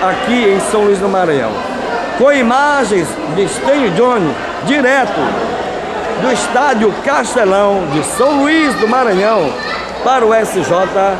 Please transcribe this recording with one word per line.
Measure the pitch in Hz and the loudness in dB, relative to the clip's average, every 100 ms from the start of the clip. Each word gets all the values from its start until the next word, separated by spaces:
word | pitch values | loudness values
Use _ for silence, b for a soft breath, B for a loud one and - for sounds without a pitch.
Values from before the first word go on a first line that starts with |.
| 185 | 0
aqui | 185 - 247 220 | -2 0 2 2
em | 196 175 | 2 0
São | 214 | 2
Luís | 208 196 | 2 2
do | 202 | 0
Maranhão. | 196 180 147 113 101 - - - - - - | 0 2 0 0 -4 -6 -6 -6 -4 -4 2
Com | 254 | 2
imagens | 285 233 254 294 285 247 202 156 - 151 156 | 4 2 2 2 2 0 0 -2 -6 -6 -2
de | 190 | -2
Stênio | - 254 285 247 | -2 0 2 2
Johnny, | 175 247 240 165 120 - - 165 | 2 2 2 0 -2 -6 -6 -2
direto | 285 247 277 247 - - - - - - - - - - - | 2 2 2 2 0 -2 -2 -4 -4 -6 -6 -6 -6 -6 -2
do | 240 | 0
Estádio | 240 - 233 285 247 220 180 | 0 0 0 2 2 0 0
Castelão | - 285 247 247 208 196 202 202 170 | -2 -2 -2 0 2 2 2 0 -2
de | 147 139 - | -4 -4 0
São | 262 285 | 0 2
Luís | 285 320 302 190 | 2 2 0 0
do | 220 | 0
Maranhão, | 254 240 185 208 220 151 - - - - - | 0 2 2 2 2 0 -4 -8 -8 -8 -4
para | 233 262 | 0 2
o | 226 | 4
S | 226 214 196 | 2 2 -2
J | 147 170 185 196 196 185 | 0 0 0 0 0 -2